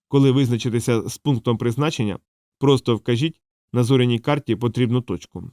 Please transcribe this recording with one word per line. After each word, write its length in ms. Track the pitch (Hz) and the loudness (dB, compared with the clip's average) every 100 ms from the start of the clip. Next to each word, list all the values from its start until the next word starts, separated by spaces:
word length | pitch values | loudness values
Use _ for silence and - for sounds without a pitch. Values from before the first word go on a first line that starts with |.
| _ | _
Коли 240 | 139 139 | 4 4
визначитеся 800 | 131 127 120 127 117 120 117 - | 4 2 0 -2 -2 0 -2 -2
з 80 | - | -6
пунктом 400 | 147 120 - 113 | -2 -2 -2 -2
призначення, 640 | 120 117 151 - 107 90 - _ _ _ | -2 -2 -4 -2 -6 -6 -14 _ _ _
просто 360 | 139 131 - 113 | 2 2 2 -2
вкажіть 460 | - 120 160 - _ _ _ | 0 -2 -2 -6 _ _ _
на 100 | 123 | -2
зоряній 360 | 117 135 123 117 | 2 2 2 0
карті 360 | 143 147 - 110 | -2 -2 -2 -2
потрібну 460 | 117 120 123 123 | -2 -2 0 -2
точку. 500 | 123 87 - 87 87 | -4 -10 -10 -16 -16